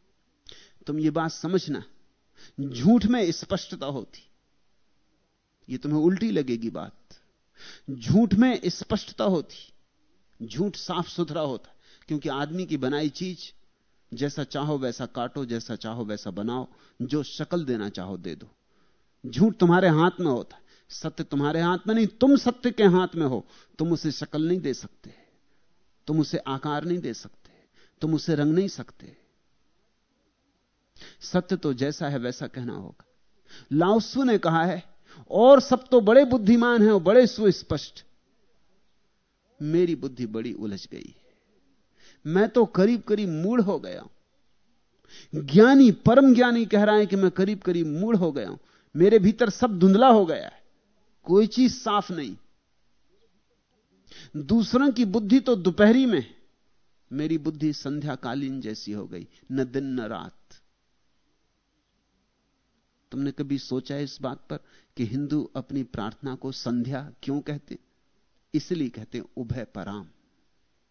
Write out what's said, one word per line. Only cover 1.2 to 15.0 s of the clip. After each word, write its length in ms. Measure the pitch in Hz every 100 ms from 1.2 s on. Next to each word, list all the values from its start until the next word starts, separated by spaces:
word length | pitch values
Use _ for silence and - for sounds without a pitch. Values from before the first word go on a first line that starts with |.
| 160
समझना, 520 | - 160 185 160 110 - - _ _ _ _ - -
झूठ 440 | 139 120 160 233 208
में 260 | 247 170
स्पष्टता 540 | 160 - 185 - 190 139
होती, 440 | 135 95 - _ _ _ _ _ _ _ _ _ _ _ _ _ _ -
ये 80 | 127
तुम्हें 220 | 147 151
उल्टी 320 | 170 190 220
लगेगी 380 | 180 127 117 113
बात, 400 | 87 92 - _ - _ _ _ _ - - -
झूठ 440 | 127 113 190 226
में 280 | 202 254 226 180
स्पष्टता 580 | - - 214 - -
होती, 500 | 208 170 - - - _ _ _ _ _ _ _ 110
झूठ 300 | 131 202 -
साफ 320 | - 175 160
सुथरा 340 | - 156 160
होता, 340 | 147 117 - _ _ _ -
क्योंकि 220 | 151 147
आदमी 360 | 139 147 180 170
की 120 | 147
बनाई 320 | 131 147 151
चीज 440 | - 185 170 - - _ _ _ _ _
जैसा 300 | 117 143 156
चाहो 340 | 135 139 147 143
वैसा 280 | 127 117